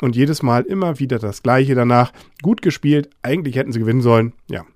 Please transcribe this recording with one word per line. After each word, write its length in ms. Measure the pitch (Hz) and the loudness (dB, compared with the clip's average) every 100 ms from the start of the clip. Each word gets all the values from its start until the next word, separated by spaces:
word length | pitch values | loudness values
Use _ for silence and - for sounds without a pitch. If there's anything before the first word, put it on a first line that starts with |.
Und 140 | 131 120 | -4 0
jedes 260 | 143 151 | 0 0
Mal 220 | 131 120 | 0 0
immer 360 | - 196 180 143 | 0 -4 -4 -4
wieder 200 | 135 120 | -4 -4
das 240 | 110 - | -6 -4
Gleiche 320 | 127 127 135 127 | 0 2 2 2
danach. 360 | 120 120 123 - - _ | 4 4 2 -2 -20 _
Gut 200 | 165 220 | -2 0
gespielt, 480 | 185 - 147 147 143 _ | -2 -2 0 0 0 _
eigentlich 340 | - 160 143 127 | -6 -4 -2 -4
hätten 160 | 131 | -4
sie 80 | 117 | -2
gewinnen 220 | 113 127 | 0 2
sollen. 320 | 120 113 117 - - | 4 4 2 -6 -12
Ja, 160 | - - | -12 -12